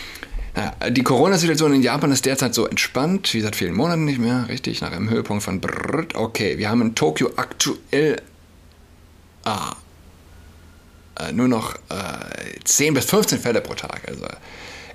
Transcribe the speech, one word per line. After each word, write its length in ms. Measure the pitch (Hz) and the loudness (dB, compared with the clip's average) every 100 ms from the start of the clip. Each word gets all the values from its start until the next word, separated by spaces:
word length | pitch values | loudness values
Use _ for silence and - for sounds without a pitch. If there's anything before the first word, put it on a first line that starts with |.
| - - - - - - | -12 -14 -10 -8 -6 -4
naja, 320 | 98 - 104 | -4 -4 -2
die 140 | 120 | 0
Corona-Situation 720 | 123 127 165 190 165 151 151 | 2 4 6 4 4 4 4
in 80 | 139 | 6
Japan 300 | 123 135 151 | 4 2 2
ist 140 | 131 135 | 2 0
derzeit 280 | 131 127 | 0 0
so 100 | 117 | 0
entspannt 680 | 110 98 - 123 147 190 - | 0 0 -2 0 0 0 0
wie 60 | 117 | 0
seit 160 | 107 104 | -2 -2
vielen 180 | 92 | -2
Monaten 300 | 87 160 165 | 0 2 2
nicht 160 | 151 135 | 0 2
mehr. 280 | 117 123 117 | 2 0 0
Richtig, 340 | 123 - - | -4 -4 -4
nach 100 | - | -4
einem 180 | 82 104 | -4 0
Höhepunkt 320 | 117 113 104 | 0 0 -2
von 180 | 104 95 | -2 -4
Brrrt. 540 | - - - - 165 | -4 -4 -2 -2 -2
Okay, 440 | - 110 - 104 73 | -4 -4 0 0 0
wir 120 | 104 | 2
haben 100 | 117 | 2
in 140 | 113 | 2
Tokio 380 | 113 156 156 131 | 2 2 2 0
aktuell, 880 | - - - 143 - - 135 156 - - - - - - - - - - - - - | 0 -4 -2 -2 -2 -2 2 2 2 -4 -20 -20 -20 -20 -20 -20 -20 -20 -20 -20 -10
ah, 300 | - 104 82 - - - - - - - - - - - - - - - | -6 -4 -6 -10 -16 -20 -20 -20 -20 -20 -20 -20 -20 -20 -20 -20 -16 -10
äh, 140 | - | -4
nur 160 | 104 127 | 0 2
noch, 260 | 117 - - - | 2 -2 -8 -8
äh, 720 | 98 92 - - - - - | -6 -6 -8 -10 -10 -10 -6
zehn 320 | - - 147 | 0 4 4
bis 120 | 143 - | 4 4
fünfzehn 340 | 190 208 123 | 4 4 2
Fälle 220 | 120 110 | 2 0
pro 120 | - | 0
Tag. 280 | - - - - | -6 -8 -10 -10
Also 220 | 67 50 - - - - - - | -10 -10 -12 -16 -18 -16 -16 -18